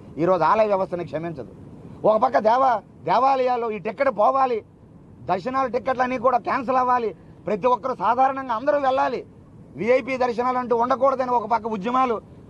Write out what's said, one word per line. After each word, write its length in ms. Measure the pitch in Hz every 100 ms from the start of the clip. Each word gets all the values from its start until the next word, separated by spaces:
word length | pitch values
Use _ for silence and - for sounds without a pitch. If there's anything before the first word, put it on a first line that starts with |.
| - -
ఈరోజు 260 | 175 185
ఆలయ 220 | 160 214 214
వ్యవస్థని 400 | 196 190 175 165
క్షమించదు. 460 | 147 170 156 110 - - - - - 190
ఒక 120 | 214
పక్క 220 | 254 262
దేవ-, 400 | 214 247 269 220 - -
దేవాలయాల్లో 680 | 156 202 262 262 254 247 226
ఈ 80 | 214
టికెట్ 300 | 214 202 269
పోవాలి, 540 | 208 220 262 262 220 - - - - - - 127
దర్శనాల 380 | 190 202 262 262
టికెట్లన్నీ 500 | 240 233 247 254 254
కూడా 200 | 247 247
క్యాన్సిల్ 380 | - 240 240 262
అవ్వాలి, 400 | 247 247 220 170 - - -
ప్రతి 200 | 202 247
ఒక్కరు 260 | 240 254
సాధారణంగా 600 | 233 190 240 262 269 262
అందరూ 260 | 220 285 294
వెళ్ళాలి, 460 | 269 262 277 226 - - - - - 131
విఐపి 420 | 214 262 262 262
దర్శనాలు 400 | 254 220 247 247
అంటూ 180 | 247 233
ఉండకూడదని 560 | 240 254 269 262 247
ఒక 140 | 247 240
పక్క 220 | 226 220
ఉద్యమాలు, 540 | 214 202 254 254 214 - - -